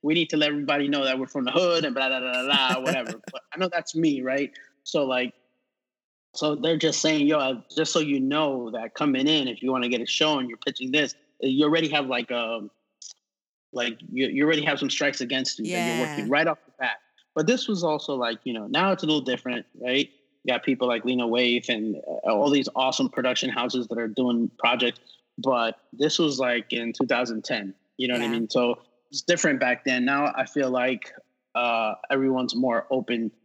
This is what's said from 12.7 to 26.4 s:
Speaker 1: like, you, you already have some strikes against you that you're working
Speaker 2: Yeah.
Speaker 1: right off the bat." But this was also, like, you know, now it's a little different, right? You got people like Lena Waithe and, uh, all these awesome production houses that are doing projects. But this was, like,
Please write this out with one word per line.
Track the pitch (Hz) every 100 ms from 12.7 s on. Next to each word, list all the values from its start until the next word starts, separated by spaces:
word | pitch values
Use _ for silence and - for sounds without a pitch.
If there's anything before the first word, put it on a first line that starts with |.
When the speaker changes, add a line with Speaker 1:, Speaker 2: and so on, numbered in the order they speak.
| _ _ _ - - _ _ _ _ _
Speaker 1:
like, | 123 120 110 -
you, | 127 131
you | 135 151
already | 160
have | 151 139
some | 139
strikes | - 143 139
against | 120 131 131 -
you | 117
that | 180 170
you're | 165 156
working | 147 104
Speaker 2:
Yeah. |
Speaker 1:
right | 143 160
off | 151 _
the | -
bat." | 127 104 _ _ _ -
But | 160
this | 247 -
was | 196
also, | 170 151 - 135
like, | 120 110
you | 127
know, | 113 101
now | 147 190
it's | 185
a | 156
little | 151
different, | 127 120 127 120 - -
right? | 123 131 143 _ _ _
You | -
got | 120
people | - 127 123
like | 117 123
Lena | 127 117
Waithe | 120 123 120 110
and, | 113 110 98
uh, | - - -
all | 107 143
these | 143 127 -
awesome | 131 127 131
production | - 127 123 131
houses | 123 120 127 117
that | 113
are | 113
doing | 107 127 120 110 -
projects. | 117 120 120 - _ - _ -
But | 123 123 113 - _
this | 117 151 -
was, | 160
like, | 131